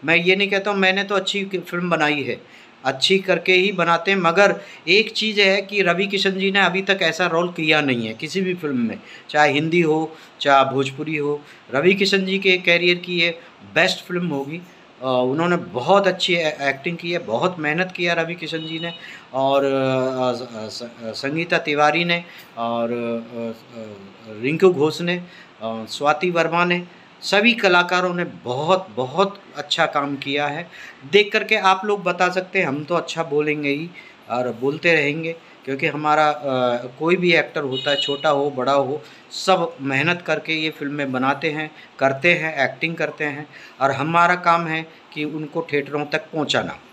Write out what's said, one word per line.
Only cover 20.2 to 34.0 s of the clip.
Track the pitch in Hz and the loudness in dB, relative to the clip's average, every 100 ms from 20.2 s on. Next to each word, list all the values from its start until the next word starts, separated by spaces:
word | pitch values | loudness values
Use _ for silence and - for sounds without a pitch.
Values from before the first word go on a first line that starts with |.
| 127 117 123 113 | -2 -2 -8 -10
अ, | 110 | -10
स-, | - 120 113 | -12 -14 -12
अ, | 113 | -12
संगीता | 107 135 156 170 175 | -8 -6 -4 -2 -2
तिवारी | - 147 151 156 170 | 0 2 2 2 0
ने | 170 175 - - - | -2 -4 -20 -18 -6
और, | 117 117 117 | -4 -2 -2
अ, | 120 117 117 117 120 117 110 - 117 | -2 -4 -6 -8 -10 -8 -10 -16 -16
अ, | 110 104 98 - 110 107 | -16 -16 -20 -20 -18 -6
रिंकू | 123 160 190 | -4 4 4
घोष | 170 151 151 | 6 0 0
ने, | 175 175 | -4 -4
अ, | 175 - - - | -6 -20 -20 -10
स्वाति | 110 113 110 - 143 151 185 | -8 -8 -8 -2 0 2 0
वर्मा | 170 160 170 175 | 0 2 2 2
ने। | 180 180 - - - | 0 -2 -18 -20 -14
सभी | - 196 226 | 0 4 4
कलाकारों | 233 196 175 175 180 180 | 4 4 4 4 2 0
ने | 175 | -2
बहुत, | 165 - 120 127 151 185 185 107 | -4 -6 -6 -4 2 0 0 -6
बहुत | 131 151 196 - - - | -4 0 0 -2 -16 -12
अच्छा | 143 - 156 | -6 0 0
काम | 147 139 139 | 0 -4 -6
किया | 139 139 147 | -4 -2 -2
है। | 147 170 - - - 135 | -4 -10 -16 -20 -20 2
देख | 196 202 | 4 4
करके | 214 208 220 | 0 0 2
आप | 190 190 214 | 4 2 0
लोग | 202 | -2
बता | 175 175 180 | -2 0 0
सकते | 180 185 190 | 0 -2 -2
हैं, | 165 | 0
हम | 139 | -2
तो | 151 175 | -2 -2
अच्छा | 160 165 | -2 -6
बोलेंगे | 160 143 151 151 143 | -2 0 0 -2 -2
ही | 139 170 - | -2 -6 -14